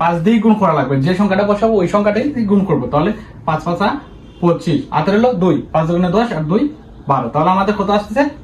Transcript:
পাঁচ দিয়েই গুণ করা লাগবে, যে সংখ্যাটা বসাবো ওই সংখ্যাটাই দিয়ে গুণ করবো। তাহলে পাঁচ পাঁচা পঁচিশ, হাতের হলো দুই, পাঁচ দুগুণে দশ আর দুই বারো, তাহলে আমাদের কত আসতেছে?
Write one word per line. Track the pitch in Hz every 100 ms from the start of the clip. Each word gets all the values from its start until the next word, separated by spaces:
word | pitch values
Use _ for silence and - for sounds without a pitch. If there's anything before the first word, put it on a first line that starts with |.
পাঁচ | 165 170 170
দিয়েই | 233 220
গুণ | 214
করা | 185 151
লাগবে, | 135 139 139
যে | 185
সংখ্যাটা | 202 190 202
বসাবো | 208 226 220
ওই | 175
সংখ্যাটাই | 208 208 208 277 254
দিয়ে | 202
গুণ | 202 180
করবো। | 156 120
তাহলে | 143 180 - - - -
পাঁচ | 156 175
পাঁচা | 175 196 294 - - - -
পঁচিশ, | 175 165 - 143 - 151
হাতের | 156 202
হলো | 247 190
দুই, | 180 143 -
পাঁচ | 160 160
দুগুণে | 175 180 185
দশ | 233 160
আর | 156
দুই | 196 294 - - - -
বারো, | 135 117
তাহলে | 147 165 190
আমাদের | 202 208
কত | 196 202
আসতেছে? | - 240 285 -